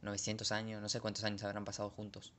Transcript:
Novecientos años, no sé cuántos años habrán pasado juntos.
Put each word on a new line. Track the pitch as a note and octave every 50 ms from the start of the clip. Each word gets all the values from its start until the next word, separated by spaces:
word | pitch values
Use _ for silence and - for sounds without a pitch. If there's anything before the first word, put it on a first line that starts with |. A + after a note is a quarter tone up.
Novecientos | - G#2+ G2+ G2+ - - G#2+ A2 G#2+ -
años, | A2 G#2+ A2 A2 A2 G#2+
no | G#2 G#2
sé | - A#2+
cuántos | - A2 G2+ - A2
años | G#2+ G#2 G2 G#2
habrán | G2+ G2+ G#2 G#2
pasado | G2+ G2+ - G#2 G2+
juntos. | - - G#2+ G#2 F#2 G2+ - - -